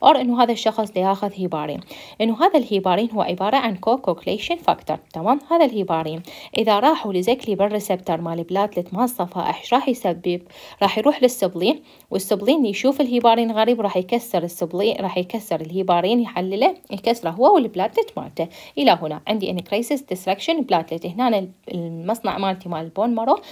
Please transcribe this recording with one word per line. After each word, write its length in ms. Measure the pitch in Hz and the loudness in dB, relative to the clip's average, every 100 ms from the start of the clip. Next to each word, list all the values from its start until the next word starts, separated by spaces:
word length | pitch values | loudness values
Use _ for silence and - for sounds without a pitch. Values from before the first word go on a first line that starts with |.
أو 80 | - | 6
إنه 320 | 285 247 240 | 6 4 2
هذا 80 | 240 | 2
الشخص 400 | 220 220 214 208 | 2 0 -2 -4
دا 100 | 196 | 0
ياخذ 300 | 190 196 202 | 0 0 -2
هيبارين، 460 | 190 180 156 151 147 - - - - | -4 -6 -4 -6 -8 -12 -18 -14 -4
إنه 220 | 226 220 | -2 2
هذا 160 | 349 339 | 4 4
الهيبارين 520 | - 202 190 180 233 | 2 -2 2 0 0
هو 100 | 220 | -2
عبارة 360 | - 185 196 269 | -2 -2 0 0
عن 180 | 240 185 | 0 -2
كوكوكليشن 800 | - 254 220 165 - 202 - 339 | 0 0 0 -4 -2 -4 -4 -2
فاكتور، 420 | - 156 - 156 _ | 0 0 0 -8 _
تمام؟ 260 | 170 180 277 - | -6 0 0 2
هذا 140 | 330 285 | 2 4
الهيبارين 580 | 220 175 165 160 160 175 - - - | 2 -2 -2 -2 -8 -12 -18 -10 -2
إذا 220 | 220 202 | 2 4
راحوا 340 | 254 320 214 | 4 2 0
لزكلي 420 | 185 180 254 226 190 | -2 0 0 0 0
بالريسبتر 640 | 202 208 202 185 185 165 | 0 0 -2 -4 -2 -4
مال 220 | 170 165 | -4 -6
بلاتلت 500 | 170 185 208 208 180 | -4 -2 -2 -2 -6
مال 100 | 185 | -2
الصفائح، 560 | 247 247 180 185 165 - | -2 -2 -6 -4 -4 -4
إيش 140 | - | 0
راح 160 | 247 269 | 0 0
يسبب؟ 520 | 240 196 170 180 175 - - - - | -2 -2 -2 -2 -4 -6 -20 -16 -2
راح 160 | 196 214 | 0 2
يروح 260 | 226 294 | 2 4
للسبلين، 600 | 247 247 185 175 190 294 - - - | 2 2 -2 0 0 -2 -4 -20 -8
والسبلين 540 | 190 190 202 208 311 240 | -6 -2 -2 2 2 2
يشوف 360 | 190 254 277 | 0 0 2
الهيبارين 500 | 262 240 240 226 226 | 0 2 4 4 2
غريب، 300 | 220 220 240 | 0 2 2
راح 160 | 202 190 | 0 -2
يكسر 460 | 185 240 233 180 | -2 -2 -2 -2
السبلين، 520 | 170 - 165 175 208 - | -2 -6 -6 -2 -2 -2
راح 180 | 190 180 | -4 -4
يكسر 440 | 180 226 214 160 | -4 -6 -4 -6
الهيبارين، 580 | 160 180 185 175 180 240 | -4 -4 0 2 4 2
يحلله، 560 | 226 - 185 196 277 370 - | 0 -2 -4 2 2 0 -10
يكسره 380 | 196 - 233 170 | -4 -2 -2 -2
هو 260 | 170 269 392 | 2 6 6
والبلاتلت 640 | 226 - 202 - 453 - | 2 -2 -2 0 -4 -4
مالته. 300 | 147 - 165 - - - | -10 -6 -8 -8 -14 0
إلى 140 | 269 | 4
هنا 300 | 170 160 151 - | 4 2 -8 -4
عندي 220 | 214 - | -4 -2
انكريسيس 500 | 185 175 208 240 285 | -4 -2 -4 -2 -4
ديستراكشن 600 | - 185 185 196 - 330 | -4 -8 -4 -4 -2 -2
بلاتلت. 440 | 247 175 160 170 180 | 2 0 0 -8 -8
هنا 420 | 180 254 214 185 - - | -2 0 0 -2 -12 -10
المصنع 640 | 180 165 165 170 233 - - | -8 -8 -8 -6 -4 -4 -2
مالتي 320 | 196 185 180 | -2 -4 -6
مال 100 | 160 | -8
البون 360 | 165 175 226 226 | -8 -4 -2 0
مارو 200 | 233 302 - | 2 2 0